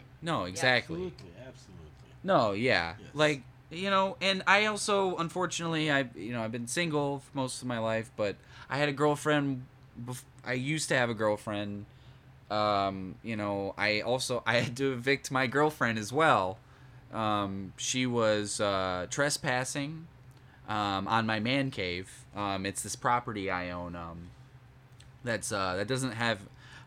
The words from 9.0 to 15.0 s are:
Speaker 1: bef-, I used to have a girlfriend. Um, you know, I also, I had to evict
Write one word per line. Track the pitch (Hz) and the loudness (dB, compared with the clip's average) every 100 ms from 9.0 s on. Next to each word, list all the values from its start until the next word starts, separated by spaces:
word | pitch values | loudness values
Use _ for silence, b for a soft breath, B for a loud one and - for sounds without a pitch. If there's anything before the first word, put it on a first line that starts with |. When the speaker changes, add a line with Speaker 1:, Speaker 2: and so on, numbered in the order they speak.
| 151 147 151 147 139 127 131 - - - | 2 2 2 2 2 -2 -8 -20 -20 -14
Speaker 1:
bef-, | 120 123 - - | -10 -10 -14 -14
I | - | -4
used | 127 135 156 - | -2 0 -2 2
to | 139 | 2
have | 120 | 2
a | |
girlfriend. | 107 107 104 - 104 104 101 104 B B B B B - | 2 0 0 -2 -4 -4 -8 -10 B B B B B -4
Um, | 107 107 101 98 95 95 - | 0 2 4 2 -2 -8 -10
you | 113 107 | -6 -4
know, | 104 101 98 - | -2 -2 -4 0
I | 104 107 | 2 2
also, | 110 127 127 123 113 | 2 0 0 -2 2
I | 117 | 2
had | 117 120 | 2 0
to | 139 | 0
evict | 123 | 0